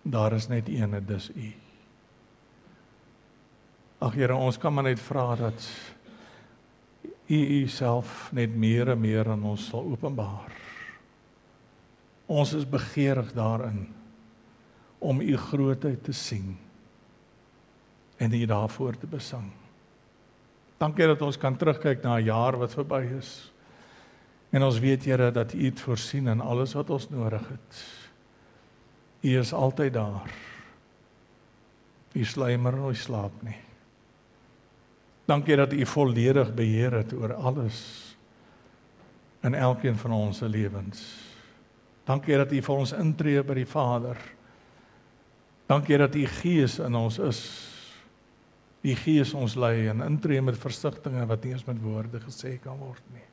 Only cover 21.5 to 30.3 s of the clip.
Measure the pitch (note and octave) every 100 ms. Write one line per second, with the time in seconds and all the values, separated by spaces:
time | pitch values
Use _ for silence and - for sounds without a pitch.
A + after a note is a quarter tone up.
21.5 | C3 D#3+ - D3+ B2+ B2 A#2 A2 A2 B2
22.5 | B2+ A#2+ - C#3+ C#3 B2 C3+ - - -
23.5 | _ - - - - - - - _ _
24.5 | C#3 C3+ A#2 C3 C3+ C3+ B2+ B2 A#2+ A2+
25.5 | - C3+ - - A2+ - C#3+ B2+ A2 B2+
26.5 | A#2+ C3 C#3+ D3 C#3 - C#3 A2 A2 -
27.5 | C3 - - - - - _ _ _ -
28.5 | - _ _ _ _ _ _ C#3+ B2+ A#2
29.5 | D#3 C3+ C3 C#3 A#2+ G#2+ G2 -